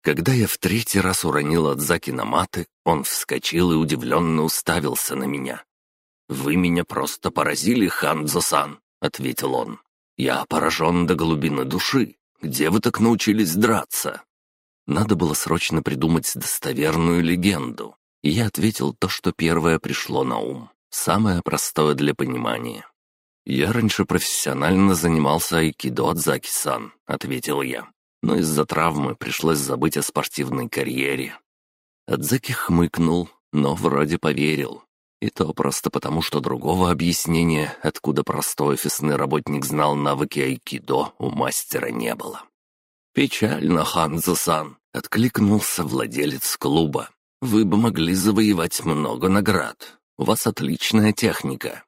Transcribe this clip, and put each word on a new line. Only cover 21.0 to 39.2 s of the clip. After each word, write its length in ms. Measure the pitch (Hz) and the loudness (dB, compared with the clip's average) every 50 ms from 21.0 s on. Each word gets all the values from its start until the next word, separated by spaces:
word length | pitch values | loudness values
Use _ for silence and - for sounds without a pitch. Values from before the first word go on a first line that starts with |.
| - - 85 104 110 104 90 87 | 0 2 2 4 4 4 2 2
простое 520 | - - - 73 - - - 78 78 76 73 | 0 -2 -2 -2 -2 -2 0 2 2 2 4
для 200 | 67 71 73 71 | 2 2 0 0
понимания. 720 | - 71 65 64 60 58 57 58 58 58 58 55 55 - - _ _ _ _ _ _ _ _ _ _ _ | 0 -2 -4 -2 -4 -2 -2 -4 -4 -6 -8 -10 -10 -14 -20 _ _ _ _ _ _ _ _ _ _ _
"Я 260 | - 67 65 73 92 | -4 0 0 2 2
раньше 360 | 113 120 110 107 - - 95 | 2 2 2 2 2 2 0
профессионально 880 | - 90 87 - - - - - 71 65 67 71 82 95 95 98 98 92 | 2 2 0 0 0 -2 -2 -2 -2 -2 0 2 4 4 6 6 6 4
занимался 640 | 82 82 85 82 78 73 69 76 82 - - 85 82 | 4 2 2 4 4 4 4 2 2 0 2 2 2
айкидо, 500 | 80 78 71 - - 65 64 - - - | 2 2 0 -2 -6 -4 -2 0 0 0
Адзаки-сан", 840 | 78 82 71 76 69 65 - - - - - 76 65 58 55 53 - _ _ | 0 0 0 0 0 0 -2 -4 -4 -4 -2 -2 -4 -4 -6 -12 -18 _ _
ответил 540 | - 71 - - 67 67 64 - - 71 71 | -8 -6 -6 -4 -6 -6 -6 -4 -4 -2 -2
я. 300 | 69 64 62 57 - - _ _ _ _ _ _ | -2 -4 -6 -8 -10 -14 _ _ _ _ _ _
"Но 140 | - 57 - | -2 0 2
из-за 280 | 87 85 78 76 73 76 | 2 2 2 0 0 0
травмы 500 | - - 78 82 85 76 73 69 64 64 | 0 0 2 2 2 2 0 -2 -2 -4
пришлось 440 | _ - 64 - - - 80 80 73 | _ -8 -8 -6 0 2 2 2 2
забыть 400 | 67 65 67 64 73 80 - 71 | 0 -2 -2 0 0 0 0 -2
о 40 | |
спортивной 680 | 71 - _ 76 71 - - - 69 65 69 65 62 58 | -4 -2 _ -4 -4 -4 -6 -6 -4 -4 -4 -4 -4 -4
карьере". 680 | - 76 67 - 62 65 67 69 69 65 65 - - - _ _ _ _ _ _ _ _ _ _ _ _ _ | -4 -4 -4 -2 -2 -2 -2 -2 -2 -4 -6 -8 -10 -16 _ _ _ _ _ _ _ _ _ _ _ _ _
Адзаки 460 | - - 69 73 71 123 131 - - | -4 -4 -4 0 -2 -2 -2 -2 -4
хмыкнул, 760 | 123 - - - 87 85 85 80 - 85 85 80 85 87 87 - _ _ _ _ | -6 -4 0 2 4 4 4 2 2 0 0 2 2 0 -2 -4 _ _ _ _
но 220 | - 76 71 69 69 | 0 0 2 2 0
вроде 420 | - - 82 71 69 76 73 85 | 0 0 0 2 2 2 0 0
поверил. 680 | 80 - 78 71 69 73 78 78 71 69 - - - _ _ _ _ _ _ _ _ | 0 0 -2 0 2 0 0 0 -2 -4 -6 -8 -14 _ _ _ _ _ _ _ _
И 80 | 110 110 | -8 -8
то 240 | _ - - 76 | _ -2 -2 -2
просто 380 | - - - 69 - - - - | -2 -2 -2 -2 -2 -4 -6 -4
потому, 320 | - 71 - 71 76 82 | -4 -4 -4 -2 -2 -2
что 180 | 82 - - 73 | -2 -2 -2 -2
другого 500 | 71 - 65 62 - 73 87 92 92 87 | -2 -2 -6 -4 -2 -2 2 2 2 2
объяснения, 840 | 87 71 85 87 82 - - 82 82 82 85 82 80 76 76 76 - - | 2 2 0 0 0 0 -2 0 2 2 2 2 2 0 -2 -4 -6 -4
откуда 420 | - 76 - - - 73 73 73 71 | -4 -4 -4 -2 -4 -2 0 0 -2
простой 500 | - - - 73 - - - 71 71 69 | -2 -4 -4 -4 -4 -2 0 0 0 0
офисный 420 | 69 - 76 - - 73 76 73 | 0 -2 -4 -4 -2 -2 0 0
работник 500 | 69 | 0